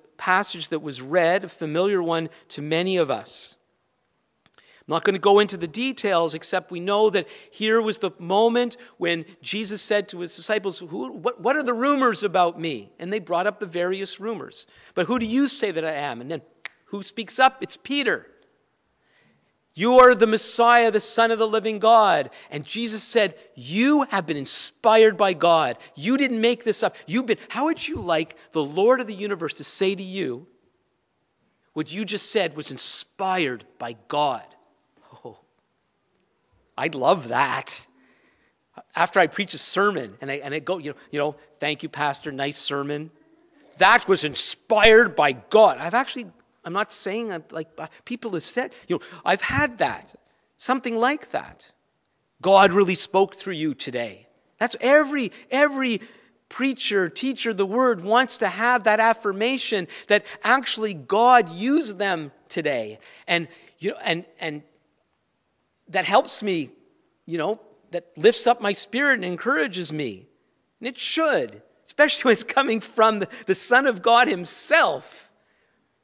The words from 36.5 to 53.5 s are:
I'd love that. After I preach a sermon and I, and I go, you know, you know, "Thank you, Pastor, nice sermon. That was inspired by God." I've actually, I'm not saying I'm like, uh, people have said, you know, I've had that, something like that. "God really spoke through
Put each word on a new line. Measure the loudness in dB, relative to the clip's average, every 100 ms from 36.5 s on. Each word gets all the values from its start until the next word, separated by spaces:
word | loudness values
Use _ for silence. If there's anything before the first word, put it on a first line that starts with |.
| _ _ -8
I'd | -6
love | 0 2 2 0
that. | -2 0 -2 -6 -8 -10 _ _ _ _ _ _ _ _ -20 -8
After | -2 0 2
I | 2
preach | 0 -8
a | -8
sermon | -6 -2 0 -2 -8 -12
and | -12
I, |
and | -10 -8
I | -8
go, | -6 -6
you | -8
know, | -14 _
you | -4
know, | -4 -6 _ -8
"Thank | -6 -4
you, | -6
Pastor, | -4 -4 -4 -8
nice | -6 -6 -4
sermon. | -4 -4 -4 -6 -10 _ _ _ _ _ _ 2
That | 6 6 4
was | 0
inspired | 0 -4 -6 -6 0 6 8 8 6 4
by | 0
God." | 0 2 6 6 4
I've | -2
actually, | -2 -2 -6 -14 -18 _ _
I'm | -8
not | -6 -6
saying | -6 -6 -6 -6
I'm | -10 -10
like, | -12 -12 -14
uh, | -18 _
people | -14 -10 -6
have | -6
said, | -6 -6 -6 -8 -6
you | -6
know, | -6 -6
I've | -2 0
had | 0 -2 -2 -2
that, | -4 -4 -14 -20 _ _ _ -10
something | -4 -4 -4 -2
like | 0 -2 -6
that. | -10 -10 -18 -20 _ _ _ _ _ _ _
"God | 4 6 8
really | 6 2 0
spoke | 0 0 0 -2
through | -10